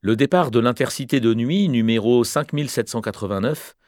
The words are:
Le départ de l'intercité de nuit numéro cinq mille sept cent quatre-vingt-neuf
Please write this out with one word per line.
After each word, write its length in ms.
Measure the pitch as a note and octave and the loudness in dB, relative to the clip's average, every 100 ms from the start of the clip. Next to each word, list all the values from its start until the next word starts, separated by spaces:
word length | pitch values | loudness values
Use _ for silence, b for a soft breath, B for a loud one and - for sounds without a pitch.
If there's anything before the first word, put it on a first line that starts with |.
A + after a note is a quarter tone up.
Le 140 | G2 A2 | -2 0
départ 340 | C#3 F3+ D3+ | 2 2 2
de 80 | A2+ | 2
l'intercité 640 | A#2+ A#2 C3 - C3 C#3 | 2 0 -4 -4 -2 0
de 140 | A#2 | 2
nuit 340 | A2+ A#2+ F3+ G3 | 0 0 0 2
numéro 560 | A#2+ A2+ A2+ G#2+ B2 | 2 2 2 4 4
cinq 280 | A#2 D3+ D3 | 2 -2 -4
mille 180 | D3 C#3+ | -4 -4
sept 180 | - A2 | -4 -4
cent 140 | A#2+ | -4
quatre-vingt-neuf 760 | G#2+ G2+ G2+ G2 A2+ D#3 - _ | -6 -8 -6 -2 -2 -4 -10 _